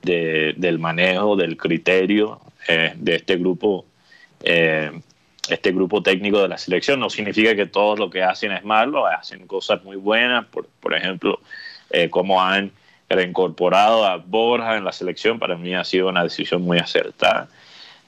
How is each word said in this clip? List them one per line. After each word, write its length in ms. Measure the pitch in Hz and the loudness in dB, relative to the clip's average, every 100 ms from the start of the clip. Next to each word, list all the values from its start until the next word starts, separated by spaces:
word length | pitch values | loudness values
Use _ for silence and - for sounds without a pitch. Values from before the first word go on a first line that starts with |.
de, 520 | - 87 82 80 78 76 | 0 0 0 0 0 0
del 200 | 90 82 | -2 0
manejo, 580 | 82 82 92 92 104 101 | -2 0 2 2 0 2
del 200 | 85 80 | 0 -2
criterio, 840 | 90 80 - 95 92 104 107 110 - _ - | -2 -2 2 2 2 2 0 -4 -20 _ -2
eh, 260 | 82 82 80 | 0 0 -2
de 200 | 85 82 | -2 -2
este 220 | - 92 | 0 0
grupo, 480 | 90 87 107 92 - _ _ - - _ | 0 0 0 -2 -6 _ _ -20 -20 _
eh, 500 | - 85 82 78 76 76 - _ _ _ - | 0 2 4 2 -2 -8 -18 _ _ _ -6
este 220 | - - | -2 0
grupo 320 | 90 92 101 | 0 0 0
técnico 380 | 90 95 101 101 | 2 0 2 2
de 80 | 95 | 2
la 80 | 85 | -2
selección. 420 | - 90 - 139 | -2 -2 0 -2
No 100 | 110 | -2
significa 460 | - 104 92 110 104 | -6 -4 2 2 2
que 120 | 95 | 0
todo 280 | 98 104 104 | 2 2 2
lo 140 | 98 | -2
que 140 | 92 | 0
hacen 280 | 92 92 107 | -2 -2 -4
es 140 | 95 101 | -6 0
malo, 400 | 107 120 147 104 | 2 2 0 -2
hacen 420 | 80 - - 92 | -2 -8 -20 -10
cosas 340 | 95 - 101 98 | -10 -2 -4 -4
muy 100 | 98 | -8
buenas. 500 | 98 110 123 120 110 | 0 2 2 0 -4
Por, 200 | - - _ | -10 -12 _
por 120 | - | -4
ejemplo, 460 | - 92 92 101 - _ - - - _ | -2 -2 -2 -2 -4 _ -18 -18 -20 _
eh, 200 | 80 85 | 0 0
cómo 320 | - 92 95 | 0 2 2
han 300 | 92 98 98 - _ _ _ | 2 0 -2 -12 _ _ _
reincorporado 960 | 95 90 90 90 80 - 92 104 113 104 | 0 0 0 -2 0 2 4 6 4 2
a 120 | 90 | -2
Borja 600 | 85 110 117 120 113 110 | -4 0 2 0 0 -2
en 80 | 95 | -4
la 60 | |
selección, 460 | - 90 82 110 113 | -6 -8 -2 -2 -2
para 180 | - 87 | -4 -6
mí 200 | 87 90 | -4 -4
ha 80 | |
sido 260 | 87 92 92 | 0 0 2
una 140 | 92 | 0
decisión 400 | 85 - 82 87 | -2 -4 -4 -2
muy 160 | 90 87 | 0 0
acertada. 680 | 85 - - - - - - - - - - - | 2 -2 -2 0 0 0 -2 -18 -20 -20 -20 -20